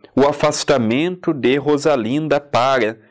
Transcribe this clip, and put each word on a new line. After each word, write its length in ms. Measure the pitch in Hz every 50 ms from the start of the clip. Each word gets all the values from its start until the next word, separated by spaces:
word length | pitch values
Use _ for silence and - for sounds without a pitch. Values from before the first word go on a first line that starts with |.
| _ - -
o 120 | 127 135
afastamento 1040 | 143 147 - - 151 147 - - - 147 135 113 107 117 135 160 180 180 175 - 170 160
de 240 | 135 113 123 131
Rosalinda 840 | 143 131 147 147 143 143 160 147 127 107 110 135 151 156 151 143 143
para 600 | 143 - - 117 123 135 135 131 110 107 113 - _ _